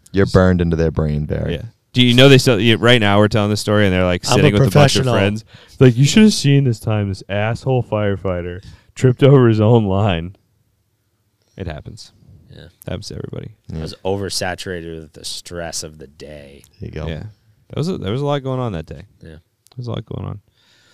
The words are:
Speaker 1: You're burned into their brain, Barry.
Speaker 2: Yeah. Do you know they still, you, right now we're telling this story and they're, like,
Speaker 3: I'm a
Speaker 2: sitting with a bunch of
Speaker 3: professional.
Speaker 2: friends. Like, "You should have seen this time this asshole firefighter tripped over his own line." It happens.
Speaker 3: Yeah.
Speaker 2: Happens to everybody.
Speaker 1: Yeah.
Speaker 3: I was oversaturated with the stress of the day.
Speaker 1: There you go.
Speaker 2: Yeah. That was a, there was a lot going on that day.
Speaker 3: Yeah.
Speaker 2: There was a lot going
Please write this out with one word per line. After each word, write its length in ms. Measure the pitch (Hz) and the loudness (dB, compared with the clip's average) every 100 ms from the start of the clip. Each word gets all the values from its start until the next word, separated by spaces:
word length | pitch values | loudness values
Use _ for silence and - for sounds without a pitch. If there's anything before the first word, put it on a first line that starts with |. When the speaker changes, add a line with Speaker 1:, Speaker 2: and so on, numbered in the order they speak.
| _ | _
Speaker 1:
You're 140 | 92 95 | -2 2
burned 340 | 95 92 90 | 4 4 2
into 160 | 85 82 | 0 0
their 140 | 82 | 0
brain, 360 | 80 78 76 73 | 0 -2 -4 -6
Barry. 280 | 78 78 | -6 -6
Speaker 2:
Yeah. 80 | 80 117 _ _ | -8 -12 _ _
Do 100 | 127 | 0
you 120 | 123 | 4
know 140 | 120 139 | 6 6
they 100 | 131 | 6
still, 220 | 131 104 | 4 2
you, 160 | 117 104 | 2 2
right 240 | 113 123 | 4 4
now 180 | 104 101 | 4 2
we're 100 | 107 | 2
telling 220 | 113 104 | 0 -2
this 100 | 104 | -2
story 240 | - 104 | -2 0
and 80 | 101 | 2
they're, 120 | 92 | 2
like, 200 | 90 90 - | 0 -2 0
Speaker 3:
I'm 60 | |
a 20 | 104 | 2
Speaker 2:
sitting 160 | 98 | 4
with 80 | 104 | 2
a 20 | 127 | 2
bunch 260 | 147 135 - | 4 4 2
of 60 | |
Speaker 3:
professional. 100 | 131 | 0
Speaker 2:
friends. 300 | 117 98 110 - - _ _ | 0 0 -2 -10 -20 _ _
Like, 160 | 131 120 | 4 4
"You 80 | |
should 180 | 143 220 | 4 6
have 100 | 214 | 4
seen 300 | - - 139 | 4 2 2
this 140 | 135 110 | 2 -4
time 300 | 117 107 101 | -4 -4 -4
this 140 | 92 - | -6 -6
asshole 540 | 101 107 117 131 127 | -4 -4 -6 -4 -4
firefighter 800 | 107 107 104 98 95 87 87 90 - - _ | -2 -4 -4 -4 -6 -6 -8 -14 -18 -20 _
tripped 280 | - 131 123 | -2 0 4
over 240 | 135 143 117 | 6 6 6
his 120 | 107 | 4
own 260 | 107 120 101 | 4 4 2
line." 500 | 95 104 85 90 98 _ _ _ _ _ _ _ _ _ _ _ - | 0 0 -2 -6 -14 _ _ _ _ _ _ _ _ _ _ _ -14
It 100 | 82 | -12
happens. 460 | 76 - - - _ _ - _ | -12 -16 -20 -20 _ _ -20 _
Speaker 3:
Yeah. 180 | - 78 _ - | -20 -20 _ -12
Speaker 2:
Happens 220 | - - | -10 -10
to 80 | - | -12
everybody. 360 | - - - - - | -12 -12 -14 -18 -14
Speaker 1:
Yeah. 100 | 82 | -10
Speaker 3:
I 40 | |
was 120 | 80 - | -10 -8
oversaturated 960 | 95 101 95 - 92 87 98 87 82 80 | -6 -6 -6 -6 -6 -8 -10 -10 -12 -14
with 120 | 78 | -18
the 100 | - | -18
stress 580 | - - - 87 82 - | -14 -14 -14 -12 -10 -12
of 160 | 80 76 | -14 -18
the 80 | 67 | -20
day. 560 | 73 71 73 71 71 _ _ | _ -20 -20 -20 -20 _ _
Speaker 1:
There 80 | 80 | -14
you 60 | |
go. 120 | 80 78 | -12 -10
Speaker 2:
Yeah. 180 | 78 107 - _ _ _ | -10 -14 -20 _ _ _
That 80 | - | -8
was 120 | 165 | -8
a, 100 | 185 | -6
there 140 | 95 | -6
was 80 | 123 | -6
a 40 | 143 | -4
lot 160 | 143 | -6
going 160 | 131 127 | -6 -6
on 120 | 123 | -6
that 140 | 85 78 | -8 -12
day. 180 | 73 98 _ | -16 -20 _
Speaker 3:
Yeah. 60 | 90 | -20
Speaker 2:
There 120 | 80 _ _ _ 123 | -20 _ _ _ -16
was 100 | 120 | -12
a 40 | |
lot 120 | 113 | -12
going 360 | 110 - 98 101 _ _ _ _ _ | -10 -12 -12 -14 _ _ _ _ _